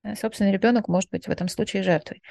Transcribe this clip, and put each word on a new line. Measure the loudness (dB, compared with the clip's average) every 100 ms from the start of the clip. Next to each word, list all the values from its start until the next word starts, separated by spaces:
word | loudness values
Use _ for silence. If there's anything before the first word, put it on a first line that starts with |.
Э, | -10
собственный | -6 -6 0 2
ребенок | 4 4 2 2
может | 0 0
быть | -8 -4
в |
этом | -4 -4
случае | -4 -2 0
жертвой. | 2 2 0 -16 -16